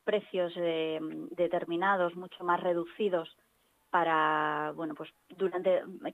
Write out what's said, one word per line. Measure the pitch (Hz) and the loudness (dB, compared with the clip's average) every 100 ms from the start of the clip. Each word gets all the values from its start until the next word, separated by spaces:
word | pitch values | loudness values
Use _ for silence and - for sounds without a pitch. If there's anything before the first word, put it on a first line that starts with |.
precios, | - 202 - 185 175 175 | 0 0 0 -2 -2 0
eh, | 170 160 160 156 156 156 156 | 0 0 0 -2 -6 -8 -8
determinados, | - 170 175 170 170 190 196 175 180 | -2 0 0 -2 0 2 2 2 -2
mucho | 180 - | -12 -6
más | 175 175 | 0 2
reducidos, | 175 175 170 - 208 175 160 - _ _ _ _ _ | 2 0 -2 -2 0 0 -2 -12 _ _ _ _ _
para, | 180 165 160 156 156 151 151 151 151 | 0 4 4 4 2 0 0 -4 -4
bueno, | 160 | -6
pues | 151 160 _ - - | -8 -12 _ -14 -2
durante, | 185 185 190 180 175 185 - | -2 2 2 2 0 -8 -6